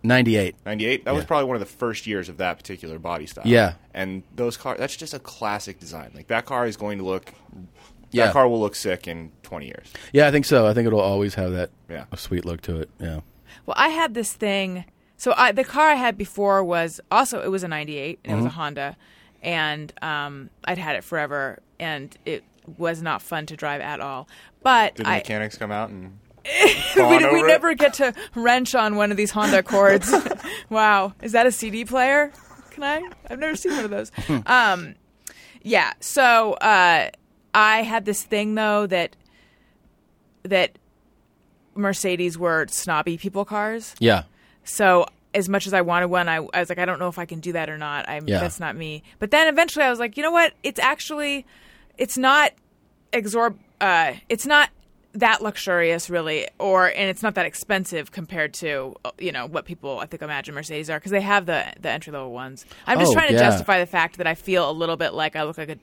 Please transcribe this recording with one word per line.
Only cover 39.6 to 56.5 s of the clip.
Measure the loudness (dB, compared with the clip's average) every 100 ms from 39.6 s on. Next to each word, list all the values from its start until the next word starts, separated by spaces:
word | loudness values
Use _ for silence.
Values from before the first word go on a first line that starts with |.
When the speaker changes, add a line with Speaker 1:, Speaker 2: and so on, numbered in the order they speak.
| _ _ _ _ _ _ _ _
Speaker 3:
that | 0 2 2 _ _ _ _ _ _ _ _ _ _
Mercedes | -4 -2 -2 -2 -2 -4 -2
were | 0 0 -2
snobby | -6 -4 -2 -2 -6
people | -6 -6
cars. | -4 -4 -4 -6 -12 0
Speaker 1:
Yeah. | 2 2 -2 _ _ _
Speaker 3:
So | -12 2 4 6 2 _ _
as | -4 -2
much | -4 0
as |
I | 0
wanted | 2 0 0
one, | 0 0
I, | -2 -2
I | -4
was | -4
like, | -2
"I |
don't | -2 -2
know | -6
if | -6
I | -10
can | -10
do | -6
that | -6 -6
or | -8
not. | -8 -8 -8
I'm, | -8 -2
Speaker 1:
Yeah. | -2
Speaker 3:
that's | -2 -6
not | -10 -8
me." | -10 -12 _ _
But | 0
then | 4 4
eventually | 4 0 2
I | 0
was | 0
like, | -4 -2
"You |
know | 2
what? | 4 2 _
It's | -8 0
actually, | 0 0 -6 -6 -4 -6 -10 _ _ _ _ -6
it's | -4 0
not | 4 6 4 _ _ _ _ _ _
exorb-, | -6 -2 0 0 -2 _ _
uh, | 2 2 2 -4 _
it's | -4 2
not | 4 4 _ _ _ _
that | 0 2 2
luxurious, | -2 -6 -2 2 2 0 -2
really, | -4 -2 -4 -6